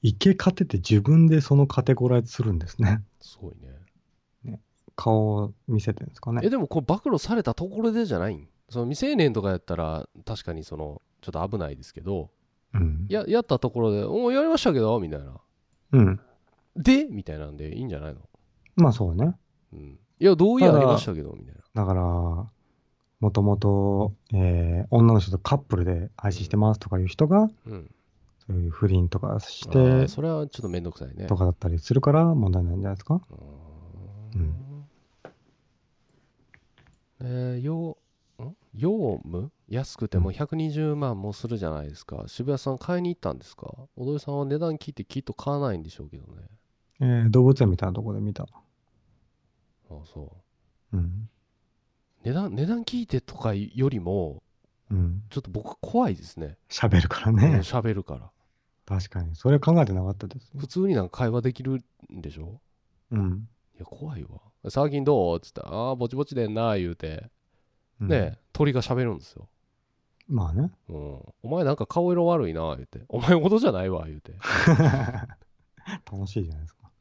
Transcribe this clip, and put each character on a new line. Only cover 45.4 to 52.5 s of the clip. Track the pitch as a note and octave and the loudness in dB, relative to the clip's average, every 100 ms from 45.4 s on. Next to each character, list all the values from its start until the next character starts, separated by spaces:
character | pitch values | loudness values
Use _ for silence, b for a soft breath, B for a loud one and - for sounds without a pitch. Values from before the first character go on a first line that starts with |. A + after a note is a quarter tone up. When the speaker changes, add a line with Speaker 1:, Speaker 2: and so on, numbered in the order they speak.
| - | -4
Speaker 2:
わ | C#3+ | -4
な | C#3 F#2 | -2 -4
い | |
ん | |
で | D#2+ | -8
し | - | -16
ょ | D2 | -18
う | |
け | D2 | -16
ど | C2 | -20
ね。 | - - _ _ _ _ _ | -20 -20 _ _ _ _ _
Speaker 1:
え | C3 A#2+ A2+ | 0 4 4
ー、 | |
動 | A#2 | 8
物 | B2+ C3+ | 8 8
園 | A2+ | 4
み | F2+ | 4
た | F#2+ | -2
い | |
な | |
と | F2+ | -4
こ | A2 | -6
で | G#2 | -6
見 | G2+ | -6
た。 | G2+ | -8
Speaker 2:
あ、 | F#2+ - _ _ _ _ _ _ _ _ _ _ _ _ _ D#2 D2+ | -12 -16 _ _ _ _ _ _ _ _ _ _ _ _ _ -20 -18
そ | - C#2+ F2+ _ _ _ _ _ | -18 -18 -20 _ _ _ _ _
う。 | F#2+ | -2
Speaker 1:
う | |
ん。 | F2 F#2+ A2 _ _ _ _ _ _ _ _ _ | -2 -4 -10 _ _ _ _ _ _ _ _ _
Speaker 2:
値 | A#2 | -4
段、 | D3 G3 | -2 -2